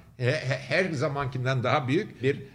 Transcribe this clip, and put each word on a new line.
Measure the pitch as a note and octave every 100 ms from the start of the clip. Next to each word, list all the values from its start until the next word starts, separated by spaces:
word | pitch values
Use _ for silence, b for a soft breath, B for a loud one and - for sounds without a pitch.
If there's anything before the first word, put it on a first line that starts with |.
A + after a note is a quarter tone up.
| B -
e, | B2
he, | D3 B2+ C#3
her | - D#3 F#3
zamankinden | D3 D3+ C#3 C3+ C3 B2 C3
daha | A#2+ D3 B2+
büyük | D#3+ G#3+ -
bir | C3 A#2 -